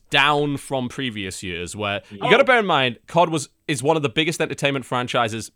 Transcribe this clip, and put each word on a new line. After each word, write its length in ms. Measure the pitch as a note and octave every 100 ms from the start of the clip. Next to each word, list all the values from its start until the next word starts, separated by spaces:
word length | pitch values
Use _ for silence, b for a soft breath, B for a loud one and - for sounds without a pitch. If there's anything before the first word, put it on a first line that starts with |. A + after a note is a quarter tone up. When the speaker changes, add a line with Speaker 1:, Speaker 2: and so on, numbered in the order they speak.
| -
Speaker 1:
down 460 | C#3+ C#3+ D3 D3 C#3
from 300 | - C3+ B2
previous 560 | - C3 G#2+ F#2+ -
years, 320 | F#2 E2+ F2 G#2
where 260 | G2+ G2+ B
you 100 | G3+
Speaker 2:
Oh. 80 | A3
Speaker 1:
gotta 140 | C4+ C4+
bear 140 | B3
in 60 | G3
mind, 340 | D3 B2+ A2+ -
cod 220 | E3+ F3
was, 200 | D#3+ - _ -
is 160 | C3
one 140 | C#3 D#3+
of 40 |
the 40 | C#3
biggest 300 | D#3+ D#3+ D#3
entertainment 460 | D#3 C#3 C#3 C#3 -
franchises, 640 | B2+ A#2+ B2+ A#2 A2 -